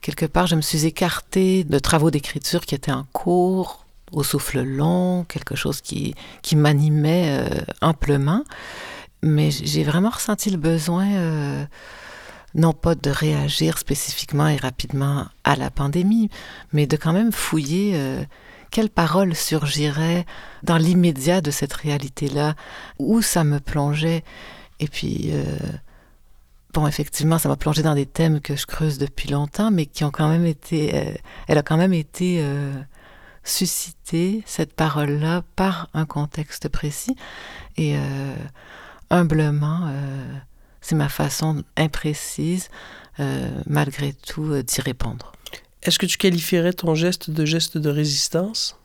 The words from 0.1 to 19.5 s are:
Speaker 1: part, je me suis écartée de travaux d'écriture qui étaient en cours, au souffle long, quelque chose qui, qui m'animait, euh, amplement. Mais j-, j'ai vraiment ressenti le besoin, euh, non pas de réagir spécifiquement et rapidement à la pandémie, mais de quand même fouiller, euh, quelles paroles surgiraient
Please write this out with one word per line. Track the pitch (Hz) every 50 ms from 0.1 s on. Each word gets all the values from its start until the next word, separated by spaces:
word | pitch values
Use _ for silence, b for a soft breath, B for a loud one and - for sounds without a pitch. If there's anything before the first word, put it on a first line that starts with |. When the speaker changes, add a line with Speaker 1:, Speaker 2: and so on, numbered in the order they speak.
| 147 - -
Speaker 1:
part, | 151 - 160 180
je | 175 165
me | 160
suis | 151 - - 156 151
écartée | 165 156 - 190 175 - - - - - 190 190 185 185 190 180
de | 147 151 143
travaux | 127 - - 160 147 165
d'écriture | 160 151 143 - - 151 - - - 175 -
qui | - -
étaient | 139 - - -
en | 127 139 - _
cours, | - - 180 175 180 180 180 185 190 185 - - - - _ _ - - - -
au | 156 143
souffle | - - 143 135 - - 135
long, | 123 135 135 135 147 160 175 180 180 180 180 180 175
quelque | - - - - - -
chose | - - - 143 139
qui, | - - - - - - - B B B B B B
qui | - -
m'animait, | 151 151 147 151 143 147 151 151 151 147 151 165 180 180 156 139 135
euh, | 127 131 131 - - - - -
amplement. | - 147 160 147 - 143 143 139 139 143 165 226 294 B B B B B B B B B B B B B B _ -
Mais | 156 151 147 151 151
j-, | 143 135 -
j'ai | 147 147 156 156
vraiment | 147 147 170 190 220
ressenti | 247 - - - 214 202 - 220
le | 196 175
besoin, | 147 160 165 165 151 165 170 175 190 202
euh, | 202 196 175 165 160 151 147 143 139 139 143 147 B B B B B B B B B B B B B B B B -
non | 156 160 165 160
pas | - - 165 170
de | - - 143
réagir | 139 - 156 156 151 143 143 143 143 - 156 156 160 -
spécifiquement | - - 139 143 - - - - - - - 143 147
et | 156 151 139
rapidement | - 131 127 - - 127 - 139 139 139 143 143 135 - - - _
à | - 143
la | 135 131 135
pandémie, | 135 - 143 139 143 170 180 196 220 233 220 208 B B B B B B B B -
mais | 147 147
de | 139 156 151
quand | - 160 165
même | 185 220 233 214
fouiller, | - - - - 160 147 135 156 180 202 208 196
euh, | 156 139 135 131 131 139 143 B B B B B B B B
quelles | - - 220 208
paroles | _ - 170 160 151 185 196 185 165
surgiraient | - - -